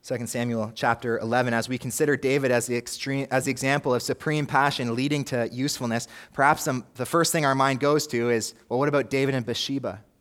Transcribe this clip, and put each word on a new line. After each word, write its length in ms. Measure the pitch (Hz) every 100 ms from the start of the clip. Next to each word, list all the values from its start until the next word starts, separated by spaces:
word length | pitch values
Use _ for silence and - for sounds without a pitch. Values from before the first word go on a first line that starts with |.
Second 280 | - 123 117
Samuel 440 | 127 120 117 107
chapter 440 | - 127 117 123 113
eleven, 340 | 113 120 127
as 160 | 117 117
we 80 | 127
consider 400 | 131 - 147 135
David 340 | 135 139 135
as 160 | 120 117
the 80 |
extreme, 520 | 123 - - - 135 135
as 140 | 131
the 60 | 127
example 440 | 123 135 143 139
of 80 | 123
supreme 440 | - 131 - 151 143
passion 480 | 139 143 139 120
leading 280 | 117 139 147
to 260 | 131 127 113
usefulness, 560 | 120 139 - 120 113 - - -
perhaps 320 | - 139 151
the, 180 | - 127 -
the 100 | -
first 260 | 123 170 160
thing 140 | 170
our 100 | 147
mind 240 | 135 135 131
goes 280 | 143 151 147
to 240 | 120 117
is, 240 | 117 110 - _
well, 80 | 120
what 100 | 147
about 220 | 143 117
David 240 | 135 139
and 100 | 135
Bathsheba? 580 | 120 117 - 139 123 98 - _